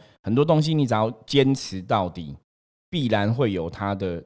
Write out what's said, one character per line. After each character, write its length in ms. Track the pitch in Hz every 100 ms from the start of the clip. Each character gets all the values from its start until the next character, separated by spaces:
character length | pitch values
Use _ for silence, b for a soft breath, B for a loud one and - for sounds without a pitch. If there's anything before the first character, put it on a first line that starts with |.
| b b
很 120 | -
多 100 | 120
东 160 | 156 156
西 140 | 151
你 120 | 156 131
只 60 |
要 180 | 107 110 120
坚 300 | - 139 135
持 260 | 135 - 95
到 300 | 92 113 92
底， 260 | 82 76 71 _ _ _ _ _
必 160 | 175 127
然 260 | 107 101
会 200 | 120 120
有 180 | 92 82
它 240 | 85 101
的 280 | 98 95 85